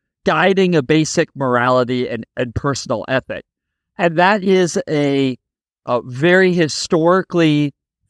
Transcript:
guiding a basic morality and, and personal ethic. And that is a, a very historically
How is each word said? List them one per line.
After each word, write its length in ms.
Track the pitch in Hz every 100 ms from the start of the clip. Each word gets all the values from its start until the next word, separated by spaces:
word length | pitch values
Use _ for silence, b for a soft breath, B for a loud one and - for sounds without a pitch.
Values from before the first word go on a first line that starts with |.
| _ _
guiding 500 | - 156 185 190 185
a 80 | 170
basic 520 | 127 156 156 - 156
morality 720 | 139 135 123 123 127 123 127 123
and, 180 | 117 - -
and 180 | 123
personal 500 | - 143 131 - 113 -
ethic. 360 | 131 - 95 - _ _ _ _ -
And 220 | 175 160
that 240 | 180 208
is 360 | 190 185 175 - -
a, 480 | 151 143 139 135 123 _ _ _ _ -
a 160 | 123
very 500 | 127 127 165 185 185
historically 1200 | 175 156 - - 170 165 185 170 175 160 147 147 - _ _